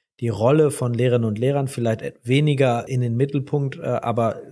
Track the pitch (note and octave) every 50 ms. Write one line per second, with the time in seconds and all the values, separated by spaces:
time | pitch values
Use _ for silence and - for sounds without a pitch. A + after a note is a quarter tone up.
0 | _ _ _ - A#2+ A#2 G#2 G2+ A2+ B2+ D3+ D#3 D#3 C#3 - - B2+ A#2+ A#2+ A2+
1 | B2 B2+ A#2+ A#2+ A2+ A2 G#2 G#2+ B2+ C3+ C#3 C#3+ C3+ B2+ - A#2+ A#2 A#2 A2+ A2+
2 | - C#3 - _ - A#2 C3 C#3+ D3+ D3+ C#3+ C3 C#3 B2 A#2+ A#2+ - - C3+ B2+
3 | B2 A#2 A#2 A#2+ C#3 C#3+ - C#3 C3 - D3+ D3 C#3 C3+ - - - B2+ B2 -
4 | - A#2 A2 A#2 A2+ A2+ - - - -